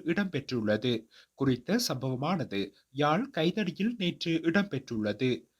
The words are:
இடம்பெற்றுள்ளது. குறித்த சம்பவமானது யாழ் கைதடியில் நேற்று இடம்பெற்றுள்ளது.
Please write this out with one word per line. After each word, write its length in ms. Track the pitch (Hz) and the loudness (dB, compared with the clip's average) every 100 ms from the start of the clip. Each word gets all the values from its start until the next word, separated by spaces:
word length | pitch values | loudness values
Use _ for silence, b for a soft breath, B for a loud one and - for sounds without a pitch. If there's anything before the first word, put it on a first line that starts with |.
| 165 | 2
இடம்பெற்றுள்ளது. 880 | 175 196 135 - 123 107 107 127 113 - b b - | 0 -2 -4 -4 -2 2 2 2 -2 -4 b b -2
குறித்த 400 | 135 123 - 240 | 0 0 0 0
சம்பவமானது 840 | - 131 131 127 151 185 110 101 92 b _ | 0 -2 -4 -2 -2 -2 -2 -2 -4 b _
யாழ் 340 | 131 147 165 277 | 0 2 2 0
கைதடியில் 640 | - 165 214 175 147 214 240 | 0 0 2 -2 -2 -2 0
நேற்று 360 | 175 165 170 160 | -2 -2 0 0
இடம்பெற்றுள்ளது. 880 | 160 202 196 127 - 113 104 104 127 120 - | 2 2 2 -2 -4 -2 -2 0 0 0 -6